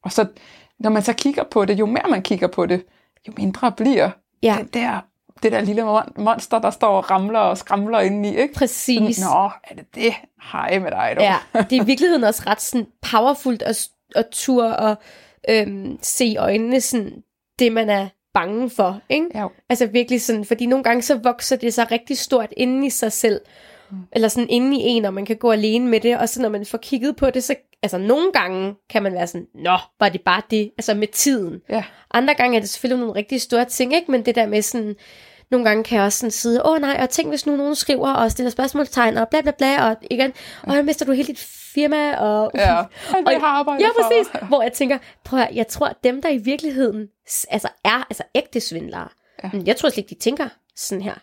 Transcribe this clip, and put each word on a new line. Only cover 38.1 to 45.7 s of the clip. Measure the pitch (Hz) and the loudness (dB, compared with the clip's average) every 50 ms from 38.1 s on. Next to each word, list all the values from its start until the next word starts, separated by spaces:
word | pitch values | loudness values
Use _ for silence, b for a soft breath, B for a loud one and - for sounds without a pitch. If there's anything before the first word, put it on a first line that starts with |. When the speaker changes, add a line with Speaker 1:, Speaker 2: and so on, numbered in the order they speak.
Speaker 2:
og | 262 - 233 226 | 2 2 2 0
stiller | - - 247 247 | 0 -2 -4 -4
spørgsmålstegn, | 226 - 262 269 - 285 285 - - 254 240 226 - | -2 -2 -4 -2 0 -2 -2 -2 0 2 2 2 2
og | 226 226 226 | 0 0 2
bla | - 311 | 0 0
bla | 294 294 285 - | 0 0 0 2
bla," | 277 269 277 277 - 226 | 2 2 2 2 2 0
og | 220 220 - - | 0 -2 -6 -6
igen, | 254 233 262 269 262 B B B B B | 0 0 0 -2 -2 B B B B B
"Og | B - | B 0
så | 277 285 | 0 2
mister | 285 294 294 - 294 | 2 2 -2 -2 0
du | 254 | 0
hele | 269 254 294 - | 0 0 0 -4
dit | 247 - - - - - - - - | -6 -12 -14 -18 -18 -20 -20 -6 -2
firma," | 285 294 294 302 302 294 294 - | 0 0 2 2 0 0 -2 -2
og | - - 214 208 214 214 220 - | 0 0 0 2 0 0 0 0
Speaker 1:
Ja. | - 202 185 170 | 2 2 4 4
Speaker 2:
<laughs> | 170 | 2
og | 214 - B B B B - | 0 -4 B B B B -2
Speaker 1:
Alt, | 381 302 | 2 4
hvad | 285 | 4
jeg | 269 302 | 2 4
har | 294 302 | 2 2
arbejdet | 285 285 285 294 285 277 | 2 2 0 0 2 2
Speaker 2:
ja, | 392 453 | 2 2
Speaker 1:
for. | 466 466 453 453 | 4 2 2 4
Speaker 2:
præcis. | 466 453 403 - - - - 190 | 4 2 2 0 -6 -10 -2 0
Hvor | 277 277 | 2 2
jeg | 220 240 | 2 0
tænker, | 240 - 277 247 277 254 B B B B _ | 0 -2 0 0 0 -2 B B B B _
"Prøv | - 254 262 | -4 0 0
at | 240 | 0
høre, | - - | 0 0
jeg | - 226 | -4 -4
tror, | - | -4